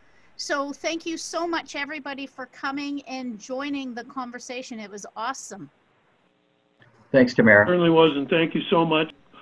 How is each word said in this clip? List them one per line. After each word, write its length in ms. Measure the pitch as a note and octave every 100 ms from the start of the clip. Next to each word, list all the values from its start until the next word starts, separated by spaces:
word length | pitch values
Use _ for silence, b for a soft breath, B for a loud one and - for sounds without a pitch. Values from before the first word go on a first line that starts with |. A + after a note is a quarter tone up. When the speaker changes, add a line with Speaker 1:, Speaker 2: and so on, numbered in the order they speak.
| _ _ _ -
Speaker 1:
So 380 | - C#4+ C#4+
thank 320 | C#4 D#4+ E4 E4+
you 100 | D#4+
so 320 | - E4 E4+
much, 300 | E4 - D4
everybody, 500 | C#4 D#4 C#4+ C#4 C4+
for 180 | - B3+
coming 540 | - C#4 C#4 C#4+ C#4+
and 360 | - C4 B3 G#3
joining 540 | - C4 C#4+ C#4 C4
the 100 | A#3+
conversation. 760 | B3 C4 B3 B3 - B3+ B3+ A3+
It 100 | G3+
was 140 | G#3 G3 G#3+
awesome. 540 | A#3 C4 - G#3 C#3 _ _ _ _ _ _ _ _ _ _ _ _ _ _
Speaker 2:
Thanks, 200 | C3+ B2
Tamara. 300 | - A2+ G#2
Speaker 3:
It 40 | G#2
certainly 220 | F3+ E3+
was, 220 | D#3+ D#3+ C#3+
and 120 | C#3
thank 240 | E3 D#3+
you 80 | D#3 -
so 160 | E3+ E3
much. 260 | D#3 D#3+ - _ -